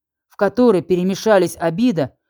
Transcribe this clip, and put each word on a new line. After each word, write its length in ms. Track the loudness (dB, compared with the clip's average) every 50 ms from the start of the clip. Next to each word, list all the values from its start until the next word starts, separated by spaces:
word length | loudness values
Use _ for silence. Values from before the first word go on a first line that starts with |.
| _ _ _ _ _
в 80 | _ _
которой 460 | -4 -4 -2 0 2 2 4 2 2
перемешались 760 | 0 -2 -2 -2 -2 -4 -4 -4 0 2 2 2 2 0 -4
обида, 580 | -6 -6 -6 -2 -2 -2 -2 0 -2 -6 -6 _ _ _